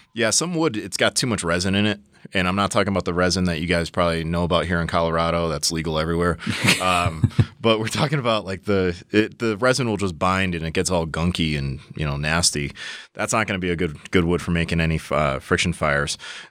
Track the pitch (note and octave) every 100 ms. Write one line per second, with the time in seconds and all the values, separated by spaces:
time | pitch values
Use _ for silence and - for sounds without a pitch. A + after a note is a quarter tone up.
0 | _ A2 A2 - E3+ D#3+ D#3+ G#2+ F#2 -
1 | A2+ - B2+ G2+ E2+ F2 F#2+ G2 G#2+ G#2
2 | - - - G2 F2+ G2 G2 G#2+ G2+ F#2
3 | F2+ F2 F2+ F#2 F2+ D#2+ E2+ E2+ E2 F2+
4 | F2 E2 D#2+ E2+ F2 F2 D#2 E2+ E2 F2
5 | E2 E2 E2 E2+ E2 D2 - E2 D#2+ D#2
6 | E2 E2+ E2+ E2 - - G#2 F2 F#2 F2
7 | F2 D#2+ - - - - A2+ A2 A2+ -
8 | D3 D3+ A#2 G#2+ F2+ F#2 G#2 G2 F#2 F2+
9 | - G#2 G#2+ - A2+ G2+ B2+ C3 A#2 G2+
10 | G2 D2+ F#2 F#2+ F#2+ E2+ E2 F#2 F2+ F2+
11 | D#2+ D#2+ F2 E2+ D#2+ D2 C#2 B1+ - -
12 | D2+ C#2+ D2+ E2+ E2+ D2 C#2+ - - -
13 | - - G#2 A2+ G#2+ F#2+ F2+ E2+ E2+ D2
14 | - F#2 E2+ F2 - E2+ E2 E2 D#2+ D#2
15 | - D2 D2 C2+ - F2 F2 D#2+ D2+ C#2+
16 | D2 - - - -